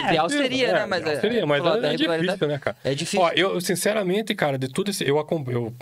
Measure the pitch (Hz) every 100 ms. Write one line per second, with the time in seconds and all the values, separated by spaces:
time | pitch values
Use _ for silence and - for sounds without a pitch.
0 | 262 160 165 285 262 262 233 175 202 180
1 | 160 143 214 233 151 143 170 226 - -
2 | 311 165 180 196 151 143 - - - 143
3 | 165 196 170 - 190 180 180 175 202 214
4 | 185 202 220 214 151 135 131 175 202 -
5 | 143 147 151 165 123 120 113 120